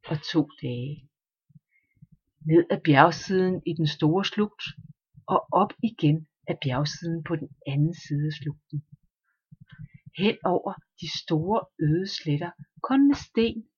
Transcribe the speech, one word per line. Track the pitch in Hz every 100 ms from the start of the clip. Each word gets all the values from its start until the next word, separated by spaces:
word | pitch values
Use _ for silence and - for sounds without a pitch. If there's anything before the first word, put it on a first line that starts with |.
| -
og | 151 -
to | 165 143 -
dage. | 135 123 127 147 - _ _ _ _ - _ _ _ _ - _ _ _ 156
Ned | 165 170
ad | 202
bjergsiden | - 139 165 165 - 190 185 180 -
i |
den | 165 160
store | - 151 175
slugt, | 196 - 208 - - - - - _ - -
og | - -
op | 175 202 -
igen | 226 - 151 156 156 _ -
ad | 160
bjergsiden | 143 127 147 - 170 165
på | 151 160
den | - - -
anden | 139 151
side | 175 - 147 151
af |
slugten. | 151 156 - _ 147 - - _ _ _ _ _ - - - - - - -
Hen | 202 -
over | - 180 - 185 _ _
de | 156 -
store | - 160 170 220 - _
øde | 151 160 196
sletter, | - 160 143 170 - 175 -
kun | - 269 277
med |
sten | 277 - - 226 226 -